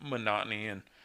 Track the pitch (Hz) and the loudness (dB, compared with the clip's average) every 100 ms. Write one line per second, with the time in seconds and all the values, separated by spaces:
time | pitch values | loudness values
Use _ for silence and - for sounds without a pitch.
0 | 147 123 107 104 113 107 107 98 - - | -4 0 4 2 2 -2 -2 -6 -10 -20